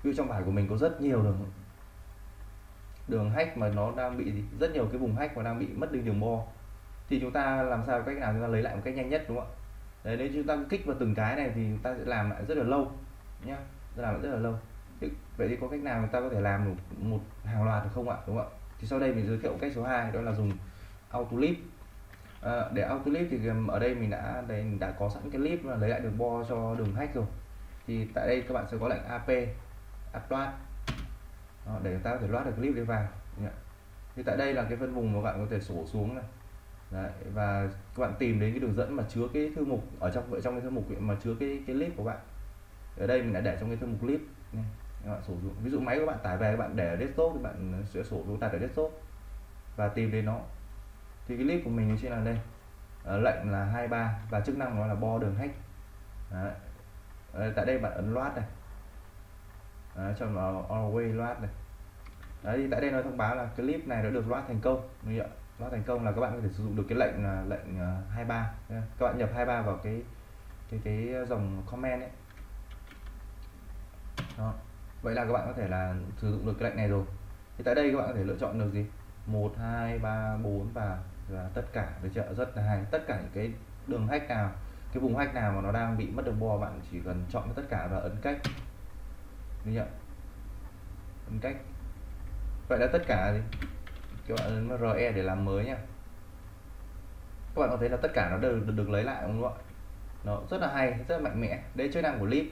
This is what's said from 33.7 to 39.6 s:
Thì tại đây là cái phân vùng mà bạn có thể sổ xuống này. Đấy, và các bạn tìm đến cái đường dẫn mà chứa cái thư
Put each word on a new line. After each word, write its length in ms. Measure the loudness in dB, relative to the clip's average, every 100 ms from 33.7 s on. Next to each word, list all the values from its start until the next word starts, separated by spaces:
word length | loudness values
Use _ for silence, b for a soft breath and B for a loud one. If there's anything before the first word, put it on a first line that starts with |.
| -16 -16 -14 -12 -6
Thì 60 |
tại 140 | 0 2
đây 180 | 2
là 100 | 2 0
cái 100 | 0
phân 160 | 0
vùng 180 | 0 2
mà 80 | 2
bạn 240 | 2 0
có 20 | 0
thể 100 | 0
sổ 260 | -2 -4 -2
xuống 280 | 0 0
này. 100 | -2 -8 -12 -14 -14 -14 -16 -8
Đấy, 200 | -4 -4 -6 -6
và 340 | 0 2 4 2 -2 -8 -2
các 40 |
bạn 140 | 0 2
tìm 220 | 4 4
đến 100 | 4
cái 100 | 2
đường 140 | 2
dẫn 220 | 2 2 0
mà 60 | -2
chứa 200 | 0 0
cái 180 | 2 0
thư 80 | 2